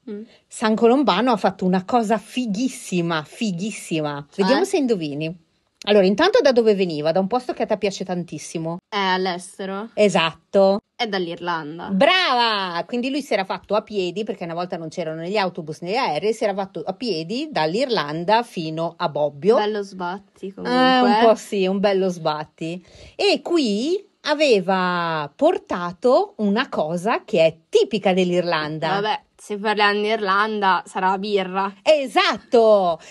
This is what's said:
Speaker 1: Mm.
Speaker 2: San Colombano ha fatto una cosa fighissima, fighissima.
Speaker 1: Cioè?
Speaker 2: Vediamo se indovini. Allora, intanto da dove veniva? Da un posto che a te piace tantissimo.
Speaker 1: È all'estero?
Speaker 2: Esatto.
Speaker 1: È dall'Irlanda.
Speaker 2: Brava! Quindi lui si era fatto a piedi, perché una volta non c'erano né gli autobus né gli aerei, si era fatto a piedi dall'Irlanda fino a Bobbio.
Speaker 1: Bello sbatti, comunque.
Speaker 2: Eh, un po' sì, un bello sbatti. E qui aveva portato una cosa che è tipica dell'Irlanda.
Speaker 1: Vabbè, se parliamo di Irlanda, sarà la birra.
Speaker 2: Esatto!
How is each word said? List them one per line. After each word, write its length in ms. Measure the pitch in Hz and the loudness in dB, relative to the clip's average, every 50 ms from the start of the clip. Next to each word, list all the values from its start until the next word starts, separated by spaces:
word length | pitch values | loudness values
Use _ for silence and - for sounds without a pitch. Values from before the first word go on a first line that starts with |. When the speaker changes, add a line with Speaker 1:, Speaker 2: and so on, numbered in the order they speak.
| _ - | _ -14
Speaker 1:
Mm. 140 | 208 202 220 - - _ _ _ | -12 -12 -14 -16 -20 _ _ _
Speaker 2:
San 260 | - - - 220 220 | -10 -4 -2 0 2
Colombano 580 | 214 233 226 240 285 294 214 175 185 233 262 | 4 4 4 4 4 4 2 2 2 2 2
ha 60 | 240 196 | 0 2
fatto 280 | - 196 180 - 190 | 0 -2 -2 0 0
una 200 | 185 180 190 185 | 0 0 0 0
cosa 320 | - 240 247 226 196 226 214 | 0 0 0 2 0 -2 -2
fighissima, 1040 | - - - 254 254 226 196 190 262 262 - - - - 196 175 170 170 170 156 151 | -4 -6 -6 -6 -4 -4 -4 -2 -4 -4 -4 -8 -8 -4 -2 -2 0 0 -2 -4 -6
fighissima. 1000 | - - - 240 214 180 165 190 226 202 - - - 170 156 151 147 147 143 147 - | -8 -8 -6 -4 -4 -4 -4 -6 -8 -8 -10 -8 -6 -4 -4 -4 -4 -6 -8 -10 -10
Speaker 1:
Cioè? 120 | - - 196 | -4 -2 2
Speaker 2:
Vediamo 220 | 190 262 269 370 | 2 2 2 2
se 120 | - - 349 | 0 0 0
indovini. 640 | 277 240 233 185 160 147 139 143 156 160 175 175 _ _ _ _ _ _ _ _ - | 0 0 0 -2 -2 -4 -6 -6 -6 -6 -8 -10 _ _ _ _ _ _ _ _ -2
Allora, 200 | 202 208 208 190 | 2 4 6 6
intanto 340 | 185 208 202 311 381 427 508 | 4 4 4 2 4 4 4
da 120 | 359 285 254 | 4 4 4
dove 220 | 233 233 220 208 | 6 4 4 4
veniva? 360 | 190 196 175 160 147 147 160 | 2 0 -2 -2 -2 -2 0
Da 80 | 165 185 | 0 0
un 80 | 196 190 | 0 0
posto 240 | - 247 247 - - | -2 -2 -4 -4 -6
che 100 | - 240 | -6 -4
a 20 | |
te 120 | 202 226 190 | -4 -2 -2
piace 280 | 214 202 190 - 196 | -2 -4 -4 -6 -6
tantissimo. 720 | 185 180 180 170 170 - 151 - - - 170 160 165 170 180 - _ | -6 -6 -6 -6 -8 -10 -14 -12 -10 -10 -8 -6 -6 -8 -10 -10 _
Speaker 1:
È 80 | - 202 | -4 -2
all'estero? 920 | 196 185 185 185 185 190 175 180 185 - - - 196 190 190 196 214 233 - | 0 0 0 0 0 -2 -4 -6 -10 -14 -14 -12 -10 -8 -8 -8 -10 -8 2
Speaker 2:
Esatto. 840 | - 208 202 170 185 160 160 - - _ _ - 202 196 196 196 202 - _ _ | 4 4 4 4 2 0 0 -2 -6 _ _ 2 4 4 4 4 2 -2 _ _
Speaker 1:
È 100 | - 240 226 | -6 -6 -4
dall'Irlanda. 840 | 202 196 180 165 170 175 175 175 175 160 156 147 156 170 180 196 | -2 -4 -4 -4 -6 -6 -6 -4 -4 -4 -6 -8 -10 -12 -8 -4
Speaker 2:
Brava! 920 | 196 190 254 311 370 370 359 320 262 240 240 226 214 202 190 185 170 170 170 | 0 4 4 4 4 4 2 2 2 2 2 2 0 0 -2 -2 -4 -4 -4
Quindi 240 | - - 240 240 269 | -4 -4 -4 -4 -2
lui 120 | 269 294 | -4 -4
si 120 | 269 - 247 | -4 -2 -2
era 100 | 196 190 | -2 -2
fatto 320 | - 202 185 - - 196 | -4 -6 -8 -6 -4 -2
a 60 | 214 | -2
piedi, 420 | 208 - 208 202 185 175 175 196 220 | -2 -4 -4 -4 -4 -4 -4 -6 -6
perché 220 | - 202 - 180 | -6 -8 -8 -10
una 80 | 170 165 | -8 -6
volta 240 | 170 180 175 196 165 | -6 -6 -6 -8 -8
non 100 | 165 160 | -10 -10
c'erano 320 | - - 170 156 156 160 | -8 -8 -8 -6 -8 -8
né 100 | 165 175 | -8 -4
gli 60 | 202 | -2
autobus 460 | 214 196 180 180 - 160 151 156 - | -2 -2 -2 -4 -8 -10 -12 -12 -10
né 100 | 175 175 | -8 -4
gli 40 | 196 | -4
aerei, 380 | 254 - - 151 151 170 214 226 | -2 -2 -2 -4 -2 -2 -2 -2
si 120 | 226 240 | -2 -2
era 80 | 208 196 | -2 -2
fatto 280 | 202 196 190 - 175 151 | -4 -6 -8 -8 -8 -8
a 80 | - - | -8 -8
piedi 560 | - 262 240 185 160 165 165 214 254 311 311 | -6 -6 -6 -4 -6 -6 -6 -6 -6 -6 -6
dall'Irlanda 920 | 262 170 156 156 170 220 277 269 233 175 147 143 151 160 175 170 214 226 233 | -2 -2 -2 0 0 -2 -2 0 0 -2 -2 -2 -6 -4 0 2 2 2 0
fino 500 | - - 185 160 160 160 160 165 170 - | -2 -6 -8 -8 -6 -6 -6 -6 -6 -6
a 140 | - 175 165 | -6 -6 -4
Bobbio. 460 | 143 147 151 147 143 143 139 196 226 214 | -2 -2 -2 -2 -4 -2 0 2 2 2
Speaker 1:
Bello 240 | 208 208 214 208 | 2 0 -2 -6
sbatti, 720 | 202 196 190 185 180 175 180 202 - _ _ _ - 190 196 | -8 -8 -10 -8 -8 -8 -8 -10 -14 _ _ _ -14 -14 -12
comunque. 260 | - - 240 247 254 | -8 -4 -2 2 2
Speaker 2:
Eh, 220 | 254 254 262 254 | 4 4 4 4
un 160 | 247 240 226 220 | 4 4 4 6
po' 140 | 240 226 220 | 6 6 4
sì, 320 | 233 - - - 202 190 185 | 4 0 -4 -2 0 0 0
un 120 | 196 202 | 0 0
bello 260 | 190 208 196 190 190 190 | 2 2 2 2 0 -2
sbatti. 800 | 175 170 160 160 151 151 156 - _ _ 165 160 170 185 - _ - - - - - - | -2 -2 -4 -4 -4 -4 -6 -12 _ _ -10 -10 -8 -10 -14 _ -20 -20 -20 -20 -8 -2
E 240 | - 403 339 269 | 0 0 0 0
qui 680 | - - 339 339 285 220 202 208 240 311 359 415 - _ _ _ | 0 0 0 0 2 2 0 0 0 -2 -2 -4 -6 _ _ _
aveva 1080 | - 277 302 285 311 285 233 196 180 175 190 185 185 180 180 175 170 170 165 156 147 143 - | -4 -4 0 2 4 4 4 2 2 0 0 0 0 0 0 -2 -2 -2 -4 -4 -6 -8 -4
portato 1000 | - 269 320 381 381 - - - 190 175 175 180 - - 247 262 330 392 415 - - | 0 2 2 2 0 -4 -6 -8 -6 -6 -8 -8 -2 0 2 4 4 2 0 -4 -4
una 320 | 214 202 196 226 277 - | -2 0 0 0 -2 -2
cosa 540 | - - 160 156 165 180 170 202 277 370 - | -4 -4 -4 -2 -4 -4 -2 -2 -2 -2 -2
che 200 | - - 175 160 | -2 2 4 4
è 120 | 160 160 - _ _ | 2 2 -2 _ _
tipica 460 | - 466 415 - - 208 - 202 185 | 2 2 2 2 0 0 0 2 2
dell'Irlanda. 880 | 185 185 180 175 175 170 175 170 156 151 151 156 160 156 160 185 196 | 2 2 2 2 0 0 0 -2 -2 -2 -4 -6 -4 -4 -2 -2 -2
Speaker 1:
Vabbè, 200 | 202 214 202 - - _ _ | -2 -2 -4 -4 -8 _ _
se 220 | _ - - 208 202 | _ -12 -10 -10 -4
parliamo 420 | 202 220 214 202 208 202 202 208 | -2 -2 2 4 4 4 4 2
di 80 | 208 208 | 0 0
Irlanda, 760 | 220 226 214 190 190 196 208 220 220 214 202 190 185 170 - | 0 0 0 0 2 2 2 0 0 0 2 2 2 2 -2
sarà 240 | - - 208 185 185 | -4 -6 -2 0 0
la 80 | 196 196 | 0 0
birra. 560 | 196 214 202 196 190 185 185 196 196 196 196 - | -2 0 0 0 0 -2 -2 -4 -4 -4 -6 -2
Speaker 2:
Esatto! 1160 | _ 285 311 302 277 247 - 330 392 359 285 202 - _ - 240 226 220 214 202 190 175 165 - - - | _ 4 4 4 2 0 0 2 2 2 0 -2 -2 _ 4 6 8 8 6 6 4 2 -2 -4 -8 -14